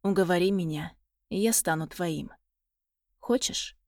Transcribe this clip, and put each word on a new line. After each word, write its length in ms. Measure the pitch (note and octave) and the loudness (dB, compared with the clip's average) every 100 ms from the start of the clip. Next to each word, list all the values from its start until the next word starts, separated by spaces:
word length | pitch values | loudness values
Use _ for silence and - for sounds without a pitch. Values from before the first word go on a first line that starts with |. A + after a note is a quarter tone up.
Уговори 480 | G3 G3 F3 F3+ F#3+ | 2 2 4 4 4
меня, 420 | G3 E3 D3+ E3+ _ _ _ _ | 2 -2 -4 -8 _ _ _ _
и 80 | F#3 | 0
я 140 | A3 | 2
стану 360 | A3+ - D#3+ D#3+ | 2 0 -2 -4
твоим. 440 | - F3 D3+ - - _ _ _ _ _ _ _ _ | -4 -4 -4 -8 -16 _ _ _ _ _ _ _ _
Хочешь? 580 | - B3+ - - - _ | 0 0 0 -6 -10 _